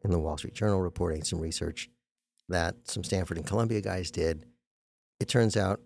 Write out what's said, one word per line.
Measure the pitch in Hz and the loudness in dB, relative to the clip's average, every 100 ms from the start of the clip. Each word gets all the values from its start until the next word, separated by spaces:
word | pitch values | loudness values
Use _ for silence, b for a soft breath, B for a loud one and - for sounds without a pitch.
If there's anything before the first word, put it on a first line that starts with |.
in | 98 | 0
the | 85 | 2
Wall | 78 76 | 2 -4
Street | - | -6
Journal | - 107 98 | -2 2 2
reporting | 90 - 87 80 | 0 0 -2 0
some | 78 85 | -2 -2
research | 82 - 80 80 - _ _ _ _ _ - | -4 -4 -4 -6 -12 _ _ _ _ _ -4
that | 90 85 - - | 0 0 -2 -8
some | - | -8
Stanford | 90 95 87 82 | -2 -2 0 -4
and | - | -2
Columbia | 101 117 110 | 0 2 0
guys | 101 92 87 | -2 -4 -4
did. | 87 82 80 - _ _ _ _ _ _ - | 0 0 0 -8 _ _ _ _ _ _ -6
It | - | 2
turns | 127 113 107 | 4 4 4
out, | 95 101 | 2 0